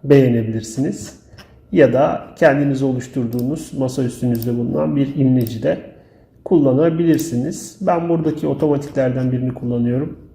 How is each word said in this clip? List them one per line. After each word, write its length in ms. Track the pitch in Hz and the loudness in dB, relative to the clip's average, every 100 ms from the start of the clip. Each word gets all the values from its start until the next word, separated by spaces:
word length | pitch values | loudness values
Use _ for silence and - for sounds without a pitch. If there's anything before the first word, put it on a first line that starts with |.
beğenebilirsiniz. 1120 | 139 139 127 117 110 110 - - 151 202 - - _ - - - _ | 6 6 6 2 0 -4 -6 -4 -4 -4 -12 -16 _ -20 -20 -20 _
Ya 200 | 185 135 | 4 4
da 320 | 123 156 - - - | 6 0 0 -10 2
kendiniz 440 | 160 139 143 131 | 4 4 0 0
oluşturduğunuz 880 | 135 127 - 139 117 120 123 151 - 143 | 0 -2 -4 -4 -4 -2 -2 -4 -8 -4
masa 240 | 131 127 | -4 -2
üstünüzde 560 | 123 - 127 117 117 120 | -4 -2 -2 0 -2 -2
bulunan 380 | 120 151 156 143 | -2 -2 0 0
bir 200 | 135 - | -2 2
imleci 460 | 131 127 110 110 | 2 4 0 -2
de 160 | - - - - - _ _ _ | -2 -4 -8 -20 -20 _ _ _
kullanabilirsiniz. 1300 | - 160 135 127 165 165 170 156 - 120 143 - - - | 0 2 4 4 2 2 2 2 0 -4 -4 -6 -14 -6
Ben 280 | 185 175 170 | -2 -2 0
buradaki 380 | 165 160 160 156 | 0 0 -2 -4
otomatiklerden 840 | 139 156 139 143 - 127 123 127 | -2 0 0 -2 -2 -2 0 -2
birini 220 | 127 127 | -2 -4
kullanıyorum. 720 | 127 120 120 120 123 160 - - | -4 -4 -2 0 -2 -4 -10 -20